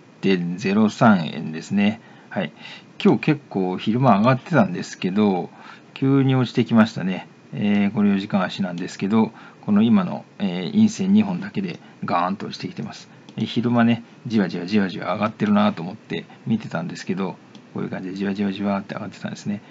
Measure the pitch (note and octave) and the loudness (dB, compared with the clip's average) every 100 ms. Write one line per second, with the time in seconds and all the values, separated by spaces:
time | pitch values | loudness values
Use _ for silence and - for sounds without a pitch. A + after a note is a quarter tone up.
0 | - - F#2+ F#2 F2 F2+ F#2+ G2+ G#2+ - | -20 -6 0 0 -2 -4 -2 2 2 4
1 | A#2 F#2+ D#2 - E2 D#2+ - G2+ G#2 A2 | 4 4 0 -8 -10 -10 -4 0 0 -2
2 | - - - G#2 E2 - - - - - | -10 -20 -12 -8 -8 -10 -20 -20 -20 0
3 | G3+ B2+ - C#3 - G2+ F#2 F2+ - A#2 | 2 2 2 -2 -2 -4 -2 -2 -2 2
4 | C3+ G2 A#2 C3+ - D3+ F#2 F2+ G#2 - | 4 4 4 2 2 2 2 0 -10 -6
5 | F#2 G2 G#2 F#2 - - - - - - | -4 2 2 2 -2 -12 -20 -20 -18 -2
6 | C3+ C#3 C3+ C3 A#2+ - A2+ A#2 A2 - | 2 4 4 2 2 0 2 6 4 2
7 | F#2 F2+ - - - - G#2 G2+ G2+ G2+ | -4 -6 -8 -20 -14 -4 0 2 2 2
8 | G#2 G2 G2+ G2+ F2+ - F#2+ F2 F#2 - | 2 2 0 -2 -2 -4 -6 -6 -8 -6
9 | G2 A2 A2 - - - - G2+ A#2 G#2+ | 0 0 0 -4 -20 -12 0 2 6 4
10 | F2+ - - - G2 F2+ F2+ G#2 G#2+ - | 2 -6 -12 -6 -6 -4 -2 4 4 4
11 | F#2+ G#2 G2 F2 G2 - F#2+ - - - | 2 4 4 -2 -6 -6 -6 -8 -16 -12
12 | G2 F2+ F2+ G2 F2 - F2 - - - | -4 0 0 -2 -8 -10 -10 -10 -12 -12
13 | - - - - A2 B2+ A#2+ A#2+ A#2 A#2 | -20 -20 -14 -6 -4 -2 2 4 4 2
14 | - - A#2+ A2 F2+ F2 F2 G#2+ G2 E2 | -2 -14 -2 0 0 -2 -2 0 0 -2
15 | F2+ F#2 G#2+ - G#2 G#2 G#2 G2+ E2+ A2 | -4 -2 -2 -2 2 4 2 0 -6 -10
16 | - E2+ - - - A2 - E2+ - - | -10 -10 -10 -10 -2 -2 -2 -6 -6 -8
17 | - F#2 F#2 - - - - - F#2+ G2 | -6 -6 -6 -8 -16 -20 -14 -8 -8 -8
18 | F#2 F#3+ G2+ G3 G2+ G2 G2+ G2 G2+ - | -8 -6 -4 -2 -2 -2 -2 -2 -4 -10
19 | G#2 - G#2 G2 G#2 G2+ - | -12 -10 -12 -10 -8 -8 -10